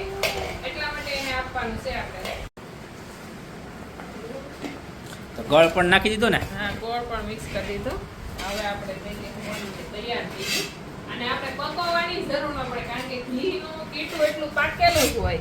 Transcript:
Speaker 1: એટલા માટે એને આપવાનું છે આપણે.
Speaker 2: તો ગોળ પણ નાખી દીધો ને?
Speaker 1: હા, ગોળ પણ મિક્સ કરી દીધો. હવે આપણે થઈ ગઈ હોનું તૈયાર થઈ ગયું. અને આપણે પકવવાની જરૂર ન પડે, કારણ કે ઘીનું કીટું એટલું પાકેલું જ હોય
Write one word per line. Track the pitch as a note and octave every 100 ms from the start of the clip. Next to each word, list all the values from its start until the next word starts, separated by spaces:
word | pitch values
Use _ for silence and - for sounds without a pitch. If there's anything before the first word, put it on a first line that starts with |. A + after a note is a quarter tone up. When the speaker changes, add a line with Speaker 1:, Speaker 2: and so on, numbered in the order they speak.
| G4 G4 G4+ - - - C4
Speaker 1:
એટલા | C4 D4+
માટે | C#4 C#4+
એને | C#4 C4+
આપવાનું | B3+ B3+ B3+ A3+ A3
છે | C4
આપણે. | A#3+ - F#3 - - - - - - - - - - - - - - - - - - - - - C4+ C#4 - - - - - - - - -
Speaker 2:
તો |
ગોળ | A2+ D3+ E3
પણ | F#3
નાખી | F3 F#3+ G#3+
દીધો | G#3+ A3+
ને? | E3+
Speaker 1:
હા, | - G3 G3+ G3+
ગોળ | A3+ A#3+
પણ | A#3+ A3
મિક્સ | G#3 A3+ -
કરી | G#3 F#3+
દીધો. | G3+ G3+ G4 - - - -
હવે | F#3+ G#3 G3+
આપણે | G3 G3
થઈ | F#3+ G3+
ગઈ | G#3 G3+ - G#3
હોનું | G#3 G3+ F#3 -
તૈયાર | G#3 A#3+ A3+
થઈ | F3 -
ગયું. | - - - - - - -
અને | - A#3+
આપણે | - C4+
પકવવાની | C4+ D4+ D#4 F4 E4+ E4+ F4
જરૂર | C#4+ C#4+ D4
ન | C4+ B3+
પડે, | A#3+
કારણ | A3+ B3
કે | C4 B3
ઘીનું | B3+ B3+ F#4 - D#4 D#4+ -
કીટું | D4+ D#4+ E4 D4+
એટલું | D4+ D4
પાકેલું | D4 D#4 - F4 E4 B3
જ | A3+
હોય | F#3 E3